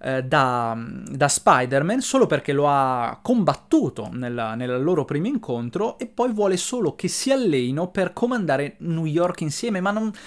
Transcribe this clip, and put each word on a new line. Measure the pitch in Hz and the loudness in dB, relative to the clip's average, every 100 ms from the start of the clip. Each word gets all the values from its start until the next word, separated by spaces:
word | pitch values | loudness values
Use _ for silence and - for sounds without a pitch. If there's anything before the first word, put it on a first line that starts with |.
eh, | - 131 | -4 -2
da, | 127 151 131 123 117 113 | 2 4 4 2 0 -4
da | 113 127 - 135 143 | -8 -12 -8 0 0
Spider-Man | - - 147 127 135 160 247 | 2 4 4 4 0 0 -2
solo | - 269 226 | 0 2 4
perché | 147 - | 2 0
lo | 143 143 | 2 4
ha | 139 135 127 120 - | 4 2 0 -2 -4
combattuto | - 247 170 135 - 320 196 - 107 | 0 2 2 0 2 2 2 -4 -8
nella, | 120 123 120 113 | -6 -6 -4 -4
nel | 113 123 123 | -4 -4 0
loro | 147 175 | 0 0
primo | 135 143 190 | 0 -2 -2
incontro | 277 - 120 120 180 220 - | -4 -4 -4 -4 -4 -4 -6
e | 240 | -10
poi | - 247 | -2 -2
vuole | 214 202 185 | 2 2 0
solo | - 254 180 | -2 -2 -2
che | - 175 | -2 -4
si | - 262 | -2 0
alleino | 269 233 139 123 139 180 | 2 2 2 0 -2 -4
per | 202 185 | -2 -4
comandare | - 240 247 170 135 143 - | -2 -2 0 0 0 -2 -6
New | 165 165 | -4 -2
York | 160 151 175 180 | 0 0 0 -2
insieme, | 156 147 233 190 | -4 -4 -4 -2
ma | 185 | -2
non, | 208 220 208 | -2 -4 -6